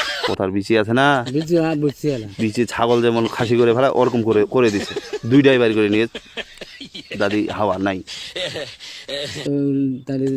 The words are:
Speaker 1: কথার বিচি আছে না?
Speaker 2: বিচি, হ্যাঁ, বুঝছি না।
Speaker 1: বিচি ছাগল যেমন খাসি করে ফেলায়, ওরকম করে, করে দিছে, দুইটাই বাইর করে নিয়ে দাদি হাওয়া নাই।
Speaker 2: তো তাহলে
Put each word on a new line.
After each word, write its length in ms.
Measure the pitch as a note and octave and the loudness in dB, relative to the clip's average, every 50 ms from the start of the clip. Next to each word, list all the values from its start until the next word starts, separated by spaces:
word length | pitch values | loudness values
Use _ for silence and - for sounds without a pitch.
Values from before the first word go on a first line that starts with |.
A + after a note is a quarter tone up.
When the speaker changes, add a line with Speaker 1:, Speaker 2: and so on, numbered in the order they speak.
| - - - - - | -2 -4 -6 -6 -4
Speaker 1:
কথার 260 | - G2 - G2 F#2+ | -4 -2 -2 -2 -2
বিচি 220 | F#2+ G2+ G2 - A2+ A2 | -2 -4 0 0 0 0
আছে 140 | G#2 G#2+ | 2 2
না? 160 | A#2 B2+ C#3 C#3+ C#3+ B2+ A#2 C3 | 2 2 4 2 2 0 2 2
Speaker 2:
বিচি, 220 | C3 D3+ E3 D#3 F3 | 0 0 2 2 0
হ্যাঁ, 200 | E3 D#3+ E3 D#3 | 2 2 0 0
বুঝছি 300 | D3 D3 C#3+ - - - D3+ | 0 -2 -2 -2 -2 -4 -4
না। 180 | C#3 A#2 G#2+ G2+ G2 - | -4 -4 -8 -10 -6 -4
Speaker 1:
বিচি 240 | A2+ G#2+ G2+ A#2+ A#2+ | -4 -2 0 0 -2
ছাগল 320 | - - - A#2 A#2 A#2+ A#2+ | -2 0 0 2 2 4 4
যেমন 220 | A#2 A#2+ A#2 A#2 A2+ | 4 2 2 2 0
খাসি 280 | A2 - - B2 A2 A#2+ | -2 -2 -4 0 2 4
করে 160 | A#2 A#2+ A#2 A2+ | 4 4 4 4
ফেলায়, 180 | B2 C3+ C3 | 4 2 2
ওরকম 280 | - A#2+ B2 B2 A#2+ A#2+ | 4 2 2 2 2 0
করে, 180 | G#2+ A2 G#2+ G#2+ G#2 | 0 2 4 2 2
করে 240 | - - C3 B2 A2 | 2 2 2 2 2
দিছে, 220 | G2+ G2+ B2 - - - - - - - - | 2 0 -4 -4 -8 -10 -8 -8 -10 -8 -2
দুইটাই 320 | A2+ C3 C#3+ C3+ C3+ C3 B2 | 4 4 6 6 6 6 6
বাইর 140 | A#2+ A2+ G#2+ | 4 2 4
করে 140 | G#2+ G#2+ G2+ | 2 2 2
নিয়ে 180 | G#2 G#2+ A#2 A#2+ - A3 - - - A3+ - - - - - - - - C#4+ - - F3 - - - G2+ | 2 2 0 -2 -4 -12 -18 -14 -14 -14 -14 -14 -16 -20 -20 -20 -18 -18 -18 -16 -16 -18 -16 -14 -6 -4
দাদি 220 | G#2 G2+ G#2 G#2+ G2 - | -2 0 0 -2 -2 -4
হাওয়া 280 | - G#2 G#2+ G2+ F2+ F#2 | -4 -2 -2 -2 0 0
নাই। 200 | F#2+ G2+ F#2+ F#2 - - - - - - - F3+ F3+ D#3 B2+ D#3+ C#3 - - - - - - - - - C#3 C#3+ D3 C#3 - D3+ C#3+ | 0 -2 -2 -4 -8 -12 -14 -14 -14 -12 -10 -8 -8 -8 -8 -10 -10 -12 -14 -18 -20 -18 -18 -16 -14 -12 -10 -10 -8 -10 -10 -10 -6
Speaker 2:
তো 80 | C#3+ C#3+ C#3+ C#3+ C#3+ C3+ C#3 C#3 C3+ B2+ C#3 C3 | -4 -2 -2 0 0 0 0 -2 -2 -4 -6 -8
তাহলে 200 | - C3+ C3 C3+ C3+ C3+ | -6 -4 -2 -2 -2 -2